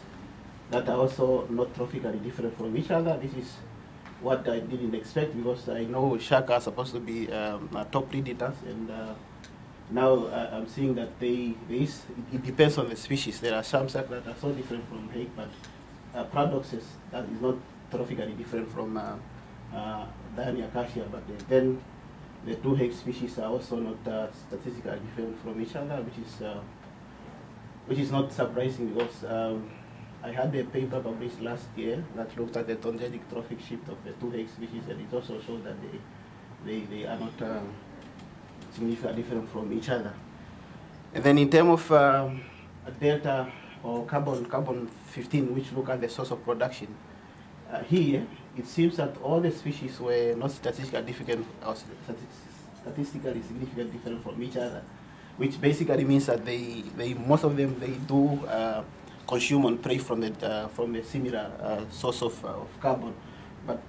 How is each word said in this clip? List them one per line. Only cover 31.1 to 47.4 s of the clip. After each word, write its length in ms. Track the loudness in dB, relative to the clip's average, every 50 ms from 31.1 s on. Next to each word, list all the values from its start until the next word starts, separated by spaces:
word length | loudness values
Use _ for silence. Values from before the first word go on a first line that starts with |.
| -4 -4 -4 -6 -6 -4
last 240 | -6 -4 -4 -6 -8 -8 -6
year 300 | -4 -2 0 0 -2 -2 -4 -6
that 220 | -6 -6 -6 -4 -4
looked 180 | -4 -2 -2
at 120 | -2 -2 -2
the 80 | -2
tongenic 520 | -2 -2 -2 -2 -2 -2 -4 -4 -6 -8 -8
trophic 320 | -8 -8 -6 -6 -8 -10
shift 300 | -8 -8 -8 -8 -8 -8
of 80 | -10 -10 -10
the 80 | -10
two 180 | -8 -6 -4 -4
Hague 200 | -2 -2 -4 -4
species, 340 | -6 -10 -10 -8 -8 -8 -6 -6
and 140 | -8 -8
it 100 | -6 -4
also 300 | -4 -4 -4 -4 -6 -8
showed 220 | -8 -6 -8 -8 -6
that 120 | -8 -8 -10
they, 180 | -10 -10 -10 -10 -12 -12 -16 -16 -16 -16 -18 -18 -16 -16 -14 -12 -8
they, 160 | -6 -4 -4 -4
they 220 | -6 -6 -6 -4 -4
are 100 | -4 -4
not, 240 | -4 -6 -6 -4
uh, 180 | -4 -4 -4 -4 -4 -6 -8 -10 -14 -14 -16 -16 -16 -16 -16 -16 -16 -16 -16 -16 -16 -16 -16 -16 -16 -12
significantly 520 | -6 -2 -2 0 0 0 -2 -2 -2 -2 -2
different 260 | -2 -2 -2 -2 -4
from 220 | -4 -4 -2 -2 -2
each 160 | -2 0 0
other. 240 | 0 0 0 -2 -6 -10 -12 -14 -16 -16 -16 -16 -16 -16 -16 -16 -16 -16 -16 -16 -16 -16 -14 -8 -2
And 80 | 4 8
then 160 | 10 10 10
in 100 | 10 10
terms 220 | 10 12 12 12
of, 200 | 10 8 8 8
um, 500 | 10 10 12 10 8 8 6 2 -2 -4 -8 -10 -12 -16 -16 -16 -16 -14 -12 -10 -4 2
delta 520 | 4 4 4 4 4 2 2 2 2 0 -4 -10 -14 -16 -14 -10
or 240 | -6 -4 -2 -2 -2
carbon, 400 | 0 0 2 2 2 0 0 0
carbon 420 | 0 0 0 0 0 0 -2 -4 -6 -8 -12 -16 -12
fifteen, 480 | -8 -8 -4 2 2 4 4 4 2
which 160 | 0 -2 -2
look 180 | -2 -2 0 0
at 100 | 0 0
the 80 | 0 -2
source 220 | -2 -2 -4 -4
of 160 | -4 -2 0
production, 500 | 0 2 2 2 0 0 -2 -10 -10 -10 -12 -14 -16 -18 -18 -18 -18 -18 -18